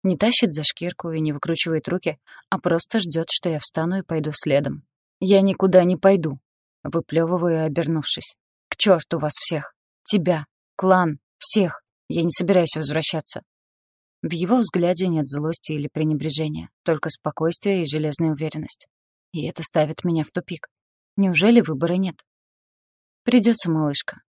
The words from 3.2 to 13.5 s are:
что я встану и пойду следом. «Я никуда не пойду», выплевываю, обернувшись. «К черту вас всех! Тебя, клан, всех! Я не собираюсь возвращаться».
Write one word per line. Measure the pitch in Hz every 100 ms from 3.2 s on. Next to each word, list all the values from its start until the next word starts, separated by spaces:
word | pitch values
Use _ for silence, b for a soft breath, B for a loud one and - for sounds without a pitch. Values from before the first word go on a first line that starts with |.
| 165
что | - 175
я | 156
встану | - - 165 190
и |
пойду | 180 160 151
следом. | 147 156 139 143 - _ _ _ _
«Я | 190 196
никуда | 196 - 196 180
не | 180 180
пойду», | 196 196 156 135 _ _ _ _
выплевываю, | 139 165 - 156 165 180 175 160
обернувшись. | 156 147 156 160 139 - - - _ _ _
«К | -
черту | 208 170 - 165
вас | 151
всех! | - - 160 - _ _ _
Тебя, | - 208 160 160 147 _ _
клан, | - 185 185 170 147 _ _
всех! | - 220 175 - _ _ _
Я | 165
не | 165
собираюсь | - 180 185 165
возвращаться». | 160 143 156 160 160 - - _